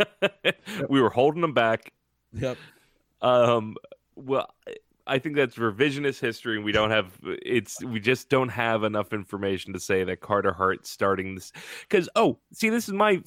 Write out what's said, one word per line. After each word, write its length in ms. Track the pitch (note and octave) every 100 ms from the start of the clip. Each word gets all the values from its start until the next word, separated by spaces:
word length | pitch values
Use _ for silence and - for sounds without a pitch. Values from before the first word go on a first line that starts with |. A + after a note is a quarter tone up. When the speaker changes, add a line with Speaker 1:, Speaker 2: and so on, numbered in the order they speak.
| G#3 _ F#3+
Speaker 1:
<laughs> 600 | - - - - G#3 C3+
We 100 | C#3
were 80 | A2+
holding 300 | A#2+ C#3 D#3
him 120 | E3
back. 400 | B2 A2+ A2+ - _ _ _ _
Speaker 2:
Yep. 240 | G2+ C3 B2 - _ _ _ _ _
Speaker 1:
Um, 560 | A#2+ B2 A#2+ A#2+ G#2+ - - - _ -
well, 380 | C3 C3+ - _ - - - _ -
I 120 | C3+
think 160 | D#3 C#3+
that's 180 | C3 A2+
revisionist 640 | A2+ G2+ D3 C#3 C#3+ C3
history, 380 | B2 G#2+ A#2+ G#2+
and 80 | G#2+
we 80 |
don't 160 | G#2+ G#2+
have, 220 | A2 F#2 F#2
it's, 580 | F2 E2 C#2 A#2+ G2+ - B2+
we 160 | A2
just 260 | G#2 B2+ -
don't 220 | C3+ B2+
have 340 | B2 A#2 A2+
enough 300 | G#2+ G#2 G2+
information 580 | G#2+ F#2+ G2+ G2 F#2+ -
to 60 | F#2+
say 240 | - F#2+
that 160 | F#2 F2+
Carter 320 | - G#2 G2
Hart 340 | F2+ F#2+ F#2+ -
starting 500 | - G2 F#2+ F#2+ F#2+
this, 180 | - - - - -
'cause, 200 | G#3 D#3+ -
oh, 220 | G3+ - _
see, 160 | - A3
this 180 | A#3 G#3+
is 40 |
my 280 | G3 G#3+ F#3